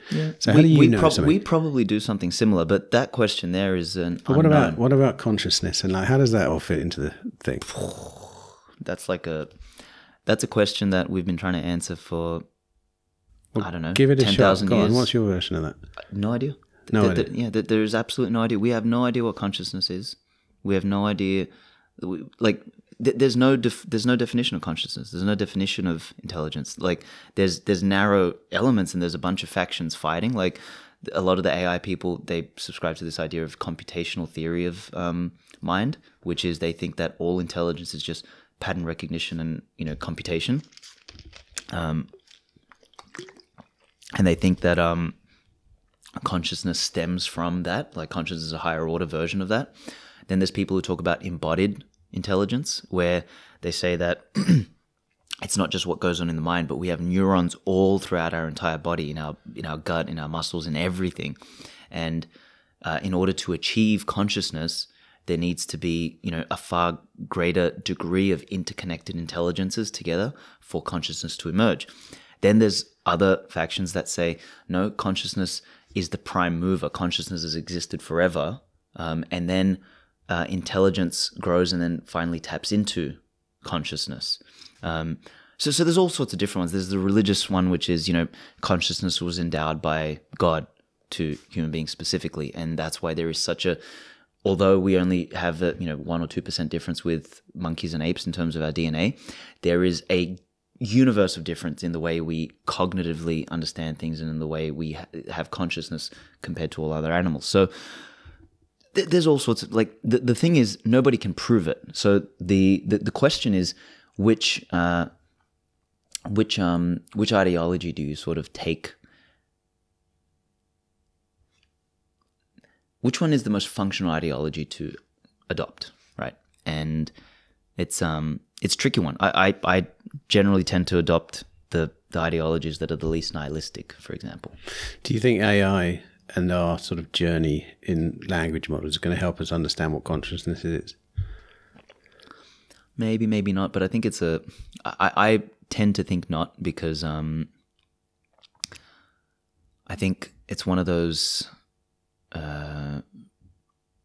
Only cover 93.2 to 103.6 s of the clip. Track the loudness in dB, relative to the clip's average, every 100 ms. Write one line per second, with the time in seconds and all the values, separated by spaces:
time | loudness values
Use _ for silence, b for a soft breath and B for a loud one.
93.2 | -2 -2 -4 -2 -2 -2 B B B B
94.2 | B _ 0 4 6 6 6 4 4 2
95.2 | -2 -4 -4 0 -2 -2 -6 -6 -4 -4
96.2 | -2 -6 -6 -6 -4 -4 -6 -4 -2 -2
97.2 | -4 -20 _ -8 -6 -4 -6 -2 -2 -2
98.2 | -4 -2 -2 -2 -2 -2 -2 0 0 -2
99.2 | B B B B 2 4 4 2 0 0
100.2 | 0 -6 _ _ _ _ 2 6 6 6
101.2 | 4 2 -6 -6 -6 -6 -4 -2 -2 -2
102.2 | -2 -4 -4 _ -8 -2 0 0 -4 -2
103.2 | -2 -2 -4 -6